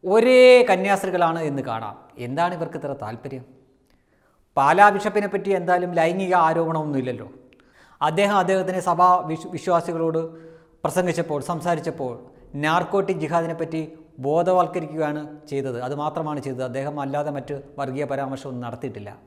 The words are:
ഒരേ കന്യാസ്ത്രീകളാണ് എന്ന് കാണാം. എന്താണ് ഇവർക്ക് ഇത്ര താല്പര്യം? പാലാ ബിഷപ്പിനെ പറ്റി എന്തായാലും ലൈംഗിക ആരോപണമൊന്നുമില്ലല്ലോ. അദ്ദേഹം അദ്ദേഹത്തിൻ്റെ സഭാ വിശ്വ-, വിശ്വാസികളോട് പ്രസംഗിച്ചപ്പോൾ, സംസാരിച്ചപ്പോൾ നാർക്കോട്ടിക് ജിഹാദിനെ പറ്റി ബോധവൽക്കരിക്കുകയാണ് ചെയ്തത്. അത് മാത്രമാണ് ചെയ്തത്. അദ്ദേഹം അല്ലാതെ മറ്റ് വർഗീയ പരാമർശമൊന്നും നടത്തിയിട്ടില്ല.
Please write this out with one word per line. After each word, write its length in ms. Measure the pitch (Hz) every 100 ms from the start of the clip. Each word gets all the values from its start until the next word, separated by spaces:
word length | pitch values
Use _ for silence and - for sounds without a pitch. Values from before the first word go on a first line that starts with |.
| 180
ഒരേ 260 | 214 233 254 254 247 240
കന്യാസ്ത്രീകളാണ് 720 | 185 196 196 196 180 170 165 156
എന്ന് 120 | 139 127
കാണാം. 260 | 113 110 98 - - 120
എന്താണ് 280 | 139 170 180
ഇവർക്ക് 200 | 160 156
ഇത്ര 120 | 143 135
താല്പര്യം? 400 | 107 117 139 131 120 - _ _ _ _ _ _ _ _ _ -
പാലാ 300 | 139 170 208 196
ബിഷപ്പിനെ 340 | 214 202 202
പറ്റി 180 | 196 190 190
എന്തായാലും 340 | 170 180 180 170
ലൈംഗിക 360 | 165 185 190 180 160
ആരോപണമൊന്നുമില്ലല്ലോ. 800 | 165 165 160 151 139 123 117 101 - - _ _ _ _ _ 151
അദ്ദേഹം 300 | 160 202 202
അദ്ദേഹത്തിൻ്റെ 400 | 180 190 185 185 180
സഭാ 200 | 170 180 180 156
വിശ്വ-, 200 | 160 - 165
വിശ്വാസികളോട് 640 | - 170 165 165 165 160 165 - - - _ _
പ്രസംഗിച്ചപ്പോൾ, 560 | 151 160 180 170 165 147 135
സംസാരിച്ചപ്പോൾ 600 | 170 175 165 165 - 131 120 - - - 139 151
നാർക്കോട്ടിക് 580 | 165 180 196 190 175
ജിഹാദിനെ 320 | 156 170 165 160
പറ്റി 200 | 160 160 156 - - - 131
ബോധവൽക്കരിക്കുകയാണ് 960 | 156 175 185 170 175 160 156 151 151 151 151 -
ചെയ്തത്. 280 | 139 135 120 127
അത് 80 | 143
മാത്രമാണ് 360 | 151 151 156 147 139
ചെയ്തത്. 200 | 127 131
അദ്ദേഹം 240 | 123 143 147 139
അല്ലാതെ 260 | 147 147 143
മറ്റ് 240 | 135 143 135 -
വർഗീയ 260 | 135 131 143
പരാമർശമൊന്നും 540 | 139 135 135 139 127 120
നടത്തിയിട്ടില്ല. 440 | 120 135 107 101 101